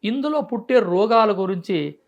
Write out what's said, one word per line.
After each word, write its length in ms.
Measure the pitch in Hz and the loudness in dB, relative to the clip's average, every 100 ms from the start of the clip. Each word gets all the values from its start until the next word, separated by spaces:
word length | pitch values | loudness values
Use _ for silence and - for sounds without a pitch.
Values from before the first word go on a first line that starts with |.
ఇందులో 360 | 208 254 285 302 | -4 -4 -4 -4
పుట్టే 380 | 285 233 - 254 | -4 -8 2 2
రోగాల 520 | 190 180 214 226 220 | 2 0 2 4 4
గురించి 640 | 190 190 190 170 180 147 147 | 0 -2 -4 -4 -4 -4 -10